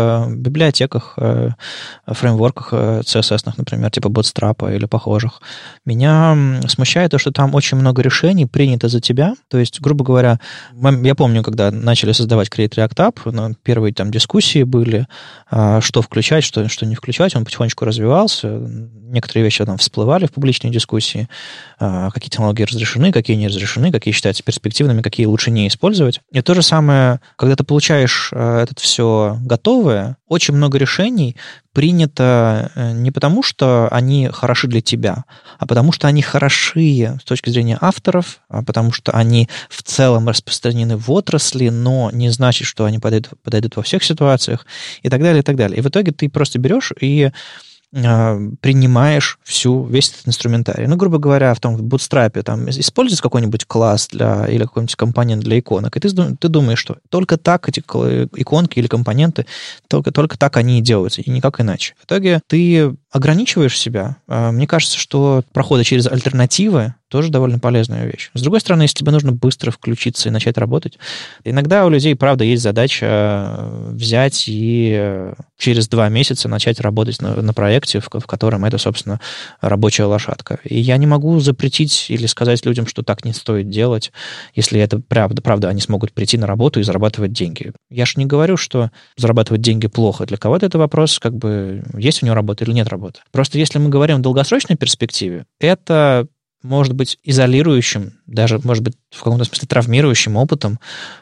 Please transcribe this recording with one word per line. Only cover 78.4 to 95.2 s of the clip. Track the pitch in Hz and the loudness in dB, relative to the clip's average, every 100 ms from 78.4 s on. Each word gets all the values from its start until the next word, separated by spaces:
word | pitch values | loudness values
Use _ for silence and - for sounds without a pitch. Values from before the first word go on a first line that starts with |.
| 113 101 | -2 0
это, | 101 98 | -2 -2
собственно, | 104 107 98 107 - - - - | -2 -4 -6 -8 -10 -16 -18 -6
рабочая | 107 101 107 - 104 | -2 2 2 2 0
лошадка. | 104 - - - - | 0 -4 -10 -8 -10
И | - 120 | -4 -2
я | 123 131 | 2 2
не | 147 | 4
могу | 147 156 165 | 2 2 2
запретить | 139 131 135 - 151 - - | 2 0 0 0 0 -2 -2
или | 117 113 | -2 -2
сказать | - 120 120 123 | 0 0 0 0
людям, | 120 117 | -2 -4
что | - | -4
так | 113 104 117 | -4 -4 -4
не | |
стоит | 113 - 104 101 | -6 -4 -2 -2
делать, | 104 123 110 - - - - - - | 0 0 0 -4 -12 -16 -16 -8 -4
если | - 110 | 0 2
это | 104 107 | 2 0
правда, | - 117 98 - | -2 0 0 0
правда, | 120 107 92 | -2 0 0
они | 101 | -2
смогут | - 101 107 | -2 -2 -4
прийти | - 107 117 | -4 -2 -2
на | 101 | -2
работу | 104 143 117 | 0 0 0
и | |
зарабатывать | 104 92 110 107 98 | -2 0 -2 -2 -4
деньги. | 113 87 76 - - _ | -4 -6 -8 -14 -16 _
Я | 123 123 | -4 -2
ж | 135 | -2
не | 135 | 0
говорю, | 147 165 180 | 2 2 0
что | - 127 113 - _ - | -2 -2 -2 -6 _ -4
зарабатывать | 117 113 110 110 | 0 2 2 0
деньги | 113 110 107 | 0 0 0
плохо. | - 110 - 95 | 0 0 0 -6
Для | 101 | -4
кого-то | 107 175 196 | 0 0 0
это | 160 | 0
вопрос, | 151 156 156 - | 0 2 0 0
как | 113 113 | -4 -4
бы, | 107 104 95 98 - | -4 -4 -4 -8 -10
есть | 98 131 - | -4 -2 0
у | 120 | 0
него | 110 | 0
работа | 104 104 | 0 -2
или | 113 | -2
нет | 117 107 | 0 -2
работы. | 92 95 - _ | -6 -12 -16 _
Просто | 131 139 147 | -2 -2 0
если | 156 147 | 0 0
мы | 147 | 2
говорим | 139 156 139 | 2 2 2
в | |
долгосрочной | 131 131 143 262 - 160 | 2 0 2 0 0 -2
перспективе, | - - 117 - | -2 -2 -4 -4